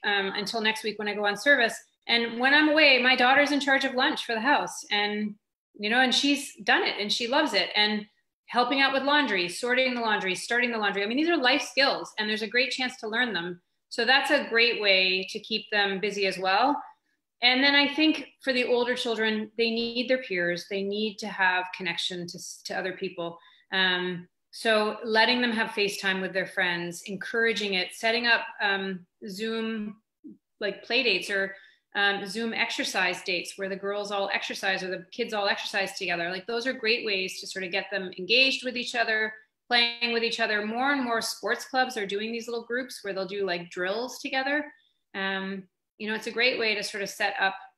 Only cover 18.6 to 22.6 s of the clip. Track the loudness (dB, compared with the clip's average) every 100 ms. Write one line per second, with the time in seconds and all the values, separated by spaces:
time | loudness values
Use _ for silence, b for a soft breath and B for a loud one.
18.6 | 2 2 2 -2 -2 0 0 0 -2 -2
19.6 | 0 0 -2 -2 0 0 0 -2 0 -2
20.6 | -4 -4 -4 -2 -4 -4 -6 0 2 2
21.6 | -2 -6 -4 -4 -4 -6 -8 -10 -14 -12